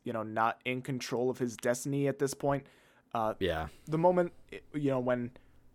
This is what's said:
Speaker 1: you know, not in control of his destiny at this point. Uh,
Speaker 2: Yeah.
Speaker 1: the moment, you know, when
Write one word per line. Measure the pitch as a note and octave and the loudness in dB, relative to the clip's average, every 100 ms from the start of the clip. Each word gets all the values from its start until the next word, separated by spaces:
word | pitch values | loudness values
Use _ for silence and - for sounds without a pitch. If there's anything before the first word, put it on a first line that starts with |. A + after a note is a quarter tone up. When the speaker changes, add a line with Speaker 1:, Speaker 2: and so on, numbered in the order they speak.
Speaker 1:
you | B2 | -6
know, | A2 | -4
not | A2 A2 A2+ - B2+ | -2 2 2 2 -2
in | B2+ | -2
control | C3 B2+ - A#2 B2+ | -4 -6 -2 0 0
of | B2 | 0
his | B2 G#2 | -2 0
destiny | B2 B2 C#3+ C#3 C#3 | 0 0 0 0 0
at | C3+ | 0
this | C3+ | -2
point. | - C#3 C#3 - - - _ _ | 0 -2 -2 -4 -20 -20 _ _
Uh, | A#2 A2 - | -2 0 0
Speaker 2:
Yeah. | F#2 D#2+ D#2 - - | 0 0 -4 -10 -4
Speaker 1:
the | D#3+ | 4
moment, | F3+ F3+ F3 - - - - | 4 6 2 -4 -16 -16 -10
you | D3+ C#3 | -2 0
know, | C3 | 0
when | B2 B2 A#2+ - - - - | 0 0 -2 -10 -20 -20 -20